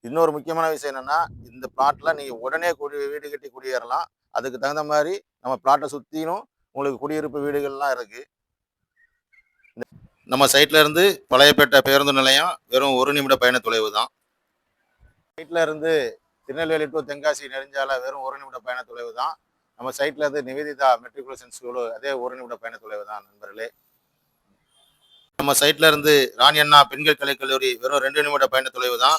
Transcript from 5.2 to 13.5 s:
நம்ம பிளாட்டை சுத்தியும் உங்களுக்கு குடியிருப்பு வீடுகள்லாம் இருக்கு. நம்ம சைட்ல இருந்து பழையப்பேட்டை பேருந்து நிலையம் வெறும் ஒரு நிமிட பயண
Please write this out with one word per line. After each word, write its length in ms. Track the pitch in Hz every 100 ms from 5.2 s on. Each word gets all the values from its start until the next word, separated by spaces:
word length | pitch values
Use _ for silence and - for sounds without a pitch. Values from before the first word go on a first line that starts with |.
| _ _
நம்ம 140 | 127 131
பிளாட்டை 240 | 135 143 143
சுத்தியும் 460 | 143 _ 156 160 190 254 _ _
உங்களுக்கு 260 | - 143 123
குடியிருப்பு 400 | 147 156 147 143
வீடுகள்லாம் 480 | 143 143 143 139 143 123
இருக்கு. 260 | 107 117 - _ _ _ _ _ _ _ _ _ _ _ _ _ _ - - - - _ -
நம்ம 100 | 131 139
சைட்ல 260 | 139 147 156
இருந்து 220 | 151 156 196 165 _
பழையப்பேட்டை 460 | 127 147 135 143 139 135
பேருந்து 260 | 139 143 135
நிலையம் 300 | 131 139 175 - _
வெறும் 240 | 127 139 127
ஒரு 100 | 135 143
நிமிட 160 | 135 135
பயண 140 | 123